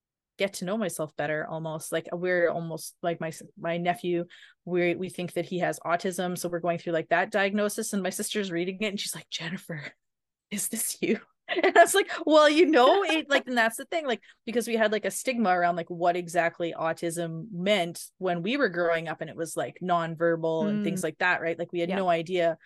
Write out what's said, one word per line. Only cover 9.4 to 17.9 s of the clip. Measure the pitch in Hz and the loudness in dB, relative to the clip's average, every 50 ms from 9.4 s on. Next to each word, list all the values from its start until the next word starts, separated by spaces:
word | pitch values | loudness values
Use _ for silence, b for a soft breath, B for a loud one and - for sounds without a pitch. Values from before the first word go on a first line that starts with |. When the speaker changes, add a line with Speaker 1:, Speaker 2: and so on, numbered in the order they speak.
| 165 165 185 180 - - 165 151 139 - - _ _ _ _ _ _ _ _ _ _ - | -8 -6 -8 -8 -8 -10 -10 -10 -10 -14 -16 _ _ _ _ _ _ _ _ _ _ -10
Speaker 1:
is | 208 202 - - | -6 -6 -4 -4
this | - 220 - - - - | -4 -4 -4 -4 -4 -4
you?" | - - 220 - - | 0 0 0 -2 -2
<laughs> | _ _ _ _ | _ _ _ _
And | - - 370 320 381 - | -6 -2 2 2 4 8
I | 359 | 8
was | 339 - - | 6 8 6
like, | 392 - - - - 330 | 2 2 0 -2 -4 2
"Well, | 311 311 302 302 302 | 6 8 8 8 8
you | 302 311 359 | 8 6 6
know, | 294 302 247 247 277 359 392 392 | 6 8 8 8 8 6 4 4
it, | 320 320 320 247 285 | 2 0 0 0 2
like," | 277 262 - | 0 0 0
and | 247 254 | 0 0
that's | 240 220 226 226 | 2 2 2 0
the | - 269 | -4 -8
thing, | - 359 330 302 | -4 -4 -2 0
like, | 269 226 208 B B B B - | -2 -4 -4 B B B B -10
because | 240 208 240 214 | -4 -2 -2 -2
we | 233 226 | 0 0
had, | 220 220 214 | 2 2 2
like, | 214 208 - | 2 0 -2
a | 196 | -4
stigma | 196 - - 262 247 233 220 185 | -4 -4 -4 -2 0 2 2 2
around, | 180 175 175 175 175 | 4 4 4 2 2
like, | 170 170 - | 0 -4 -6
what | 180 165 175 175 175 | -4 0 2 2 2
exactly | 180 180 165 160 170 165 170 - - 170 165 - | 2 -2 -2 0 0 0 0 0 -2 -4 -4 -4
autism | - 160 160 165 - 175 170 160 170 170 165 160 160 - - | -2 -2 -4 -2 -2 -4 -4 -4 -4 -6 -6 -6 -8 -10 -10
meant | 190 170 180 202 214 196 170 175 | -8 -4 0 2 2 2 2 -2